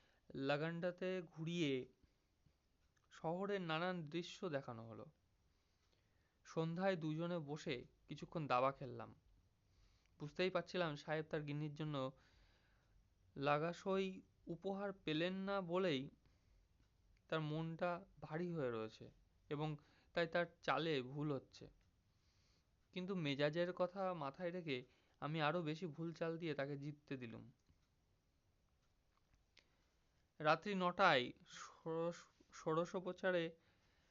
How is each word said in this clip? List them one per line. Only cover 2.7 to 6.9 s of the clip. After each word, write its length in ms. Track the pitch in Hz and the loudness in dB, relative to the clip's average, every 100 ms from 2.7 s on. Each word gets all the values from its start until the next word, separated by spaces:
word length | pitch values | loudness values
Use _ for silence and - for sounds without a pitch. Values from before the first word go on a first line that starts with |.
| _ _ _ _ | _ _ _ _
শহরের 500 | - 165 180 196 202 | -6 -2 0 0 0
নানান 420 | 170 160 180 180 | 0 0 0 0
দৃশ্য 460 | 151 165 170 - 190 | -2 -4 -6 -6 -4
দেখানো 400 | 139 135 113 113 | -2 -4 -8 -10
হলো। 180 | 107 110 - _ _ _ _ _ _ _ _ _ _ _ _ | -12 -14 -18 _ _ _ _ _ _ _ _ _ _ _ _
সন্ধ্যায় 520 | - - 165 165 196 | -6 -2 -2 0 0